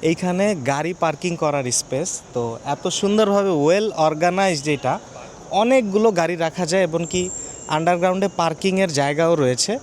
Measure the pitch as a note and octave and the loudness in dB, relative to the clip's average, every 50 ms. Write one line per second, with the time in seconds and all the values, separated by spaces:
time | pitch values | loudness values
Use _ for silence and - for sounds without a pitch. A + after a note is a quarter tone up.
0 | - D#3 E3+ E3 - F3+ F3+ F3+ G3 G#3 G#3+ E3 B2+ C3 C#3 C#3 D3+ E3 F3+ F3 | 2 0 0 0 0 -2 0 0 0 0 0 -2 -2 -2 -2 -2 -2 -4 -4 -2
1 | - D#3+ D3+ D3 - F3+ E3+ E3 E3 D3+ D3 C#3+ C3+ B2 A#2+ - - - - C3 | -2 -2 -2 -2 -4 -6 -4 -2 -2 0 0 0 -2 -2 -2 -2 -4 -2 -4 -4
2 | D#3+ F3+ - - - - - B2 A#2 A#2 A2+ A#2 - C#3 C#3+ D3 - F#3 F3 - | -4 -4 -8 -12 -14 -8 -6 -4 -4 -4 -6 -8 -6 -6 -6 -4 -4 -4 -4 -2
3 | - G3 G3+ G#3+ A3 G3+ G3+ G3+ G3+ G3 F#3 D3+ C#3+ D3+ F3 G3+ G#3+ A3 - - | 0 0 2 2 2 4 4 2 2 2 2 2 4 4 4 4 2 -2 0 2
4 | D#3+ D#3 D#3 D3+ E3+ F3 F3 F#3+ G3 F#3+ F3 D3 C3+ D3+ D3+ C3+ - B2+ C#3+ G3+ | 2 2 2 2 0 0 2 2 2 2 0 -2 -2 -2 -2 0 0 -2 -2 -2
5 | - - - - - - - - - - - F#3 G#3+ A#3+ C4 C4+ A#3+ G3+ F#3+ G#3 | -6 -14 -18 -18 -18 -18 -18 -20 -14 -4 0 0 2 4 4 4 2 2 0 2
6 | G#3+ A3+ G#3 E3+ E3 E3 F3 E3+ E3 D#3+ D#3+ - F3+ D#3 E3 F#3+ F#3+ E3+ D#3 E3 | 2 4 2 2 0 0 0 -2 -2 -2 -2 -2 -4 0 2 2 2 2 0 -2
7 | E3+ D#3+ - F#3 F3+ F3+ - - - - - - - - - D#3 E3 E3+ F3+ F3 | -4 -2 -2 -4 -4 -4 -6 -10 -12 -14 -14 -16 -8 -2 -2 0 2 2 2 2
8 | E3+ F#3 F#3 F#3+ G3 G3 - - E3+ E3 D#3+ D3 - G3 F#3 F#3+ G3 F#3 D#3 C#3 | 2 0 0 2 0 -2 0 0 0 0 0 0 -2 0 2 2 0 0 2 0
9 | C#3+ C#3 D3 D3 E3 E3 E3+ D#3+ C#3+ B2+ B2+ A#2+ - - G#3 C4+ | 0 0 2 2 2 4 4 4 4 2 2 0 0 -2 -2 -6